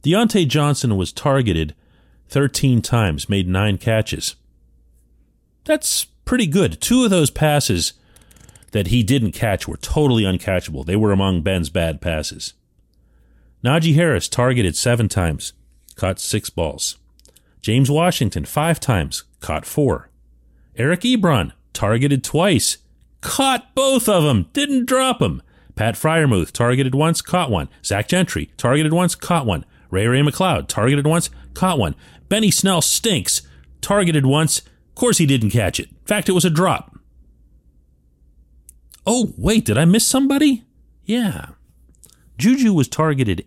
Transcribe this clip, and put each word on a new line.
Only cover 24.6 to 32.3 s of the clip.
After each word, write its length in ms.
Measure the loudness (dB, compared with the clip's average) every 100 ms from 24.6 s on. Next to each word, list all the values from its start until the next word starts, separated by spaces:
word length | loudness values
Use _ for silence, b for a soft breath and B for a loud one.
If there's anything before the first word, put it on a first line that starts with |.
| 0 0
drop 380 | 0 0 0 0
'em. 180 | -2 -4 -12 b b
Pat 200 | -4 -2
Freiermuth 580 | 0 0 2 2 2 0
targeted 420 | 0 0 2 0
once, 280 | 2 0 0
caught 280 | -2 -2 0
one. 200 | -2 -4 b
Zach 260 | -6 -4 0
Gentry 420 | 0 0 -2 -8 -4
targeted 340 | 0 0 2
once, 220 | 0 0
caught 320 | -2 -2 -2 0
one. 180 | -4 -6 b b
Ray 160 | -2 0
Ray 140 | 2
McCloud 480 | 2 0 0 0 -4
targeted 380 | -2 0 2 2
once, 240 | 0 -2 b b
caught 240 | -4 -2 0
one. 160 | -2 -4 B B
Benny 220 | -4